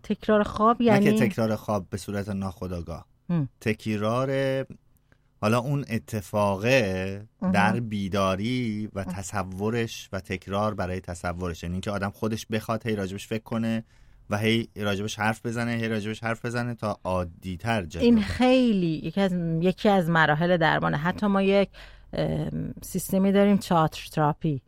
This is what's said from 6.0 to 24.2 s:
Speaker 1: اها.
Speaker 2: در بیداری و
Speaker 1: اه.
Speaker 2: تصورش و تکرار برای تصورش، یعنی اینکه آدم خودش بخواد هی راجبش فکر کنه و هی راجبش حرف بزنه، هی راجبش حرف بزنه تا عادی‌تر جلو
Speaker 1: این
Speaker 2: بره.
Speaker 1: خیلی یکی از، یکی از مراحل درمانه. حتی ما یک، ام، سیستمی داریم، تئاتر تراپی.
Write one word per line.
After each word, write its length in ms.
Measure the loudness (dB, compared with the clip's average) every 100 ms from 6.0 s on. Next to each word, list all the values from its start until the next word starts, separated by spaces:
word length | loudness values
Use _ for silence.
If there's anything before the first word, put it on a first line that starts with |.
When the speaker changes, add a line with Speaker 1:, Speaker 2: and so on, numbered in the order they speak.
| -4 -8 -4 0 2 2 2 2 2 -2 -4 -8 -14 _
Speaker 1:
اها. 100 | 0
Speaker 2:
در 280 | 4 4 2
بیداری 1080 | -2 -4 -2 2 2 0 -2 -2 -2 -4 -6
و 40 | -6
Speaker 1:
اه. 60 |
Speaker 2:
تصورش 1040 | -6 -8 -6 -6 -6 -4 -2 -2 -4 -8 -10
و 80 | -10
تکرار 540 | -6 -8 -4 -2 -2
برای 260 | -2 -4 -4
تصورش، 600 | -8 -8 -6 -4 -6 -6
یعنی 120 | -6
اینکه 160 | -6 -4
آدم 200 | -4 -4
خودش 360 | -4 -4 -4 -4
بخواد 400 | -6 -4 -4 -2
هی 100 | -4
راجبش 300 | -4 -8 -6
فکر 160 | -8
کنه 420 | -4 -4 -2 -4 -6 -20 -20 -20 -6
و 80 | 0
هی 300 | 2 2 -2 -4
راجبش 420 | -2 -2 -4 -2
حرف 280 | -2 -2 -6
بزنه، 260 | -4 -2
هی 160 | -2 -2
راجبش 340 | -2 -4 -6
حرف 220 | -6 -4
بزنه 300 | -4 -4 -4
تا 240 | -4 -4 -4
عادی‌تر 800 | -2 -2 -4 -8 -10 -6 -2 -2
جلو 180 | -2 2
Speaker 1:
این 120 | 4
Speaker 2:
بره. 100 | 4
Speaker 1:
خیلی 760 | 2 2 4 4 4 2 0 -2
یکی 160 | -4 0
از، 120 | 0 0 -2 0
یکی 280 | 0 2 4
از 220 | 4 4
مراحل 460 | 4 4 4 4 4
درمانه. 400 | 4 2 0 0
حتی 300 | -2 0 0
ما 160 | 2
یک، 260 | 4 4 2 -4 -20 -20 -8
ام، 600 | -4 -2 -2 -4 -6 -8 -10
سیستمی 500 | -8 -6 -2 2 4
داریم، 240 | 6 6 4
تئاتر 520 | 4 4 4 -2 -6
تراپی. 500 | 0